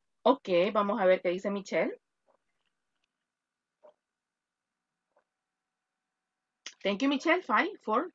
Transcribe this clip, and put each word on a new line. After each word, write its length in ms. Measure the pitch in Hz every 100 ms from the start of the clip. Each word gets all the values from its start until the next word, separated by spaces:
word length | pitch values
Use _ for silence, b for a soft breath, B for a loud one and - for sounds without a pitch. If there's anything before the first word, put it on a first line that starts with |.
| _ _
Ok, 260 | 233 269 - 175 196
vamos 260 | 214 202 233
a 60 |
ver 160 | 185 185
qué 80 | 185
dice 220 | 180 202
Michelle. 500 | 202 190 160 240 494 _ _ _ _ _ _ _ _ _ _ _ _ _ _ _ _ _ _ - _ _ _ _ _ _ _ _ _ _ _ _ _ _ _ _ _ _ _ _ _ _ _ _ _ _ _ - -
Thank 200 | 190 202
you, 60 | 277
Michelle. 340 | 277 320 359
Five, 260 | - 220 330 403
four, 280 | - 220 349